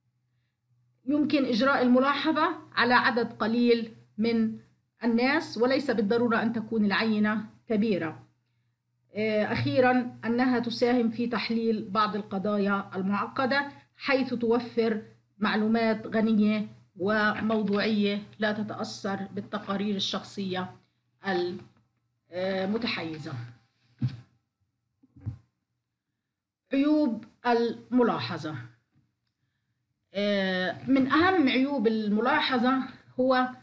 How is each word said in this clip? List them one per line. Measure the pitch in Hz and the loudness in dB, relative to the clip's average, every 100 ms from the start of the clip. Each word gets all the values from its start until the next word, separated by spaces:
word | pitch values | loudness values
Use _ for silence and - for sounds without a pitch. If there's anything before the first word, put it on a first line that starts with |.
| _ _ _ _ _ _ _ _ _ _ 240 | _ _ _ _ _ _ _ _ _ _ -2
يمكن | 294 294 294 | 0 2 2
إجراء | 247 220 262 262 | 2 2 2 4
الملاحظة | 247 247 277 285 302 294 330 320 - | 4 4 4 0 0 2 0 -2 -6
على | - 240 | -2 2
عدد | 247 254 240 226 | 4 2 0 -2
قليل | - 214 240 240 233 220 - _ - | -2 -2 2 4 2 0 -12 _ -4
من | 226 226 220 220 - _ _ _ | 0 0 0 -4 -16 _ _ _
الناس، | 233 226 254 302 - 214 | 0 2 2 0 -2 0
وليس | 247 269 254 | 2 2 0
بالضرورة | 226 202 233 240 226 | 0 2 2 2 2
أن | 233 | 0
تكون | 226 208 226 | -4 -2 0
العينة | 208 180 226 214 214 220 - - - | 2 2 2 2 2 0 -6 -14 -4
كبيرة. | 214 226 175 160 - - _ _ _ _ _ _ _ _ | 0 2 0 -2 -8 -18 _ _ _ _ _ _ _ _
آه، | 196 220 214 208 | -4 -2 0 0
أخيرا، | 233 285 277 247 254 240 - | -2 0 4 4 4 0 -6
أنها | 220 240 254 240 | -2 0 2 0
تساهم | 240 - 240 247 226 | -2 0 2 2 2
في | 233 240 | -2 -4
تحليل | 226 - 226 226 214 - | -4 -2 0 0 -2 -2
بعض | 208 208 202 | 0 0 -2
القضايا | - 190 202 208 196 196 - | -6 -4 -2 0 0 -2 -4
المعقدة، | 185 190 202 233 - 262 277 285 - - _ | -6 -2 -2 -2 -2 0 0 -2 -10 -20 _
حيث | - 269 254 | 0 0 0
توفر | 240 226 233 - - 220 208 - - _ - | -2 0 0 0 0 0 -2 -6 -20 _ -4
معلومات | 202 208 214 226 226 220 - | -2 0 2 2 2 0 -2
غنية | 226 220 214 208 214 208 - _ 185 | 0 4 4 4 2 -4 -12 _ -4
وموضوعية | 190 214 214 214 214 220 196 202 214 214 202 202 - - | 0 2 0 0 0 0 0 0 0 2 0 -2 -8 -4
لا | 214 | -2
تتأثر | 214 214 - 214 - 202 196 196 | -2 -6 -8 -8 -8 -6 -6 -6
بالتقارير | 196 - 208 - 196 208 196 | -10 -8 -8 -6 -4 -2 -2
الشخصية | - 196 - - 196 180 185 - _ _ _ _ 196 180 175 185 - _ _ _ _ _ _ | -4 -6 -8 -8 -6 -4 -6 -12 _ _ _ _ -4 -2 -2 -6 -14 _ _ _ _ _ _
المتحيزة. | 175 190 190 190 220 233 185 165 156 156 147 - - _ _ _ _ - - - _ _ _ _ _ _ _ _ - - - _ _ _ _ _ _ _ _ _ _ _ _ _ | -6 -4 -2 -2 -2 -4 -6 -8 -10 -10 -10 -12 -18 _ _ _ _ -6 -6 -16 _ _ _ _ _ _ _ _ -16 -14 -14 _ _ _ _ _ _ _ _ _ _ _ _ _
عيوب | 277 294 302 294 214 - _ 240 | 0 2 4 2 -2 -10 _ 0
الملاحظة. | 233 233 180 - 247 226 156 - 170 156 - - _ _ _ _ _ _ _ _ _ _ _ _ _ _ | 2 0 -4 0 2 2 0 -4 -8 -8 -10 -12 _ _ _ _ _ _ _ _ _ _ _ _ _ _
آه، | 185 208 202 190 185 185 - - | -4 0 0 0 0 -2 -4 0
من | 269 262 | 2 4
أهم | 285 359 381 262 | 4 4 4 2
عيوب | 233 269 285 220 | 2 0 0 0
الملاحظة | 220 208 208 247 302 - 254 247 269 - - - - | 0 0 0 2 0 0 0 2 0 -2 -12 -10 -2
هو | 262 254 254 - | 2 2 0 -6